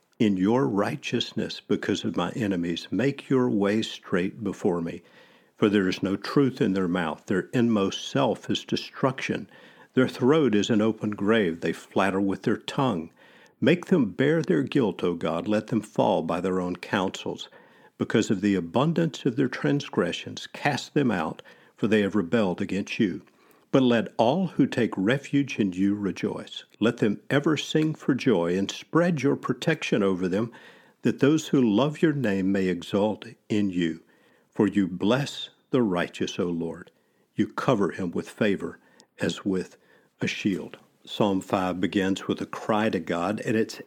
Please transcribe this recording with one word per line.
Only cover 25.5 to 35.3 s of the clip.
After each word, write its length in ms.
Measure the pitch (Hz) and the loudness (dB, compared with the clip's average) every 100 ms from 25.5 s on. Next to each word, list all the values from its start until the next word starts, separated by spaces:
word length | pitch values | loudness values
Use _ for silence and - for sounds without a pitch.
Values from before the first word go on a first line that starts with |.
| - | 0
in 140 | 104 | -2
you 200 | 90 101 | 2 0
rejoice. 720 | 104 98 87 107 - - - - - | 0 -2 -4 -4 -6 -12 -16 -16 -2
Let 180 | 107 120 | 0 2
them 220 | 113 104 - | 0 0 -2
ever 260 | 135 156 147 | 0 2 0
sing 380 | - 156 156 | 0 0 0
for 220 | 151 - 131 | -2 -2 0
joy 420 | - 98 85 92 | 2 2 2 0
and 140 | 98 | -2
spread 500 | - - 156 175 160 | -6 -2 2 2 2
your 140 | 135 131 | 0 0
protection 640 | - 127 - 156 - 123 | -2 -2 -2 -2 0 2
over 260 | 98 90 92 | 2 2 0
them, 240 | 95 117 - - - _ _ | 0 -2 -8 -20 -20 _ _
that 160 | 123 110 | -2 2
those 300 | 135 156 - | 4 4 2
who 120 | 143 | 4
love 400 | 120 101 143 147 | 4 4 2 2
your 120 | 165 | 0
name 380 | 143 117 98 95 | 2 0 0 2
may 140 | 98 92 | 2 0
exult 600 | 87 87 101 107 98 117 - - | -2 -2 0 0 -2 -10 -14 -2
in 220 | 107 101 | 0 0
you. 320 | 87 85 82 _ _ _ _ _ | 2 0 -2 _ _ _ _ _
For 160 | - 101 | 2 2
you 220 | 104 92 | 2 0
bless 640 | 90 92 127 143 | 0 0 0 -2